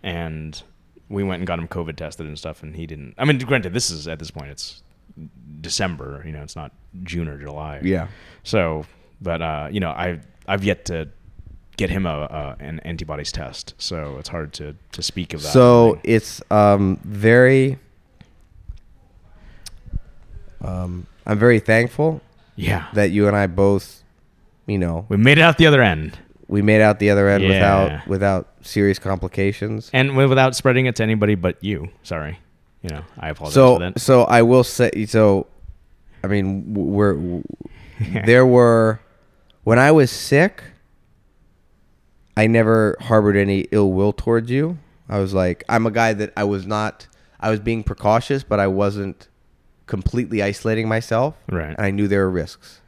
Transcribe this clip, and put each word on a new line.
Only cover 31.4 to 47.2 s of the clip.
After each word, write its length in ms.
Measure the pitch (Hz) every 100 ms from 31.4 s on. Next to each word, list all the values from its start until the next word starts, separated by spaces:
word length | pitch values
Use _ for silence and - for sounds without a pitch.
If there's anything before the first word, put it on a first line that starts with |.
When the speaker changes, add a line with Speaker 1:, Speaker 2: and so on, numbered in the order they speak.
| 90 90
Speaker 1:
you. 260 | 95 95 82 -
Sorry. 360 | - 82 76 85 _ _ _ _
You 80 | 87
know, 140 | 76 82 -
I 100 | 78
apologize 240 | 78 76 135
Speaker 2:
So, 180 | 131 123
Speaker 1:
for 40 |
that. 200 | 87 -
Speaker 2:
so 240 | - 131
I 180 | 120 120
will 200 | 117 127
say, 420 | 123 - 123 - 107
so, 400 | 113 107 98 87 - - - _ _ _ -
I 40 | 98
mean, 460 | 101 95 98 -
w-, 140 | 104 80
we're, 220 | 101 104
w-, 300 | 78 90 87 - - - -
Speaker 1:
<laughs> 420 | - - 101 92 101
Speaker 2:
there 200 | 123 127
were, 540 | 123 120 117 113 110 _ _ _ _ _ _
when 160 | - 117
I 120 | 139
was 200 | 156 127
sick, 520 | - - 139 185 - - - _ _ _ _ _ _ _ _ _ _ _ _ _ _ _ -
I 80 | 110
never 480 | 113 110 113 107 -
harbored 340 | - 110 104 101
any 240 | 98 98 -
ill 200 | 104 101
will 220 | 92 101
towards 380 | 101 - 117 113
you. 260 | 127 156 175 _ _ _
I 100 | 104
was 140 | 98
like, 300 | 95 92 87 -
I'm 160 | 117 113
a 40 |
guy 220 | 107 113
that 180 | 104 104 -
I 60 |
was 240 | 104 101 92
not, 400 | 107 107 - - _